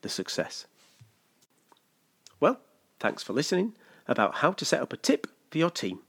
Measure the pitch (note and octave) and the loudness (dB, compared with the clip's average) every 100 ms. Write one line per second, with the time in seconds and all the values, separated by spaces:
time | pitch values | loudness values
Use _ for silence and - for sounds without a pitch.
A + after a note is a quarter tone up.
0 | G#2 - F#3 - - - - _ _ _ | -6 -6 -4 -2 -4 -6 -16 _ _ _
1 | - _ _ _ _ _ _ - _ _ | -20 _ _ _ _ _ _ -20 _ _
2 | _ _ - _ - B3+ _ _ _ _ | _ _ -20 _ 2 2 _ _ _ _
3 | A2 - - A2+ D3+ F3+ G#3+ - - - | -4 -4 -4 -2 0 0 0 -4 -20 -16
4 | - A#2+ G#2 - D3+ F#3+ - - - - | -2 2 2 4 0 0 0 0 0 -4
5 | - C#4 - _ _ D#3 E3+ E3+ G2+ F#2 | 2 2 0 _ _ 0 0 0 -6 -6